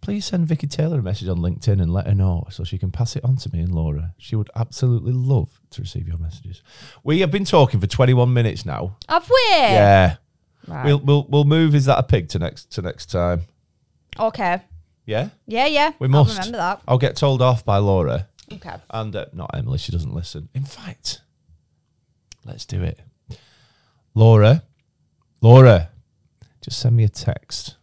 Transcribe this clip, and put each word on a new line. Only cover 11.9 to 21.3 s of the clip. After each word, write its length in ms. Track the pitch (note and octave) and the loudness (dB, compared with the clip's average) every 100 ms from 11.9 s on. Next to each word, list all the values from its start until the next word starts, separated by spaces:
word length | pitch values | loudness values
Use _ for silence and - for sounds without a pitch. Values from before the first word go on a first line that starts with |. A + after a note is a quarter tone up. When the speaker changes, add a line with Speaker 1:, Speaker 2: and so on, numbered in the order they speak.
| C3 | 0
Speaker 1:
a 40 | |
Pig 260 | - A#2 E2 | 2 -2 -2
to 100 | D#2+ | -6
next, 320 | D#2+ - - | -6 -10 -14
to 80 | - | -10
next 260 | F2 - - | -10 -10 -8
time. 340 | F#2 F2 F2 E2+ _ _ _ _ _ _ - | -4 -2 -2 -6 _ _ _ _ _ _ -6
Speaker 2:
Okay. 440 | A3 A3 F#3+ F3+ - - _ _ - | -6 -4 -4 -4 -8 -20 _ _ -6
Speaker 1:
Yeah? 220 | G#2+ F3+ _ - | -6 -6 _ -10
Speaker 2:
Yeah, 200 | A3+ C#4 | -2 0
yeah. 260 | D4 D4+ D#4 | 2 0 -2
Speaker 1:
We 80 | C3+ | 2
must. 240 | C#3 D3 | 4 4
Speaker 2:
I'll 60 | G#3 | 2
remember 200 | G3 A#3 | -8 -6
that. 220 | F3 G3+ - | -6 -6 -2
Speaker 1:
I'll 100 | B2+ | 0
get 200 | B2+ - | 0 -2
told 240 | C#3+ C3 | -2 2
off 240 | B2+ A#2+ - | 0 0 0
by 140 | G2+ | 0
Laura. 500 | G2+ F#2+ D2+ B1 F#2+ _ _ | 2 0 0 -4 -8 _ _
Speaker 2:
Okay. 240 | - - - _ | -20 -18 -20 _
Speaker 1:
And, 240 | A2 A2 | -12 -10
uh, 120 | G#2+ - | -12 -14
not 180 | - E2 | -14 -12
Emily, 240 | - A#2+ C2+ | -8 -6 -6
she 140 | - | -6
doesn't 220 | F2 D2+ | -6 -6
listen. 340 | C#2 E2 D2+ D2 | -8 -10 -14 -12
In 100 | - | -10
fact, 560 | C#3 - G3+ - - - _ | -10 -12 -18 -14 -14 -14 _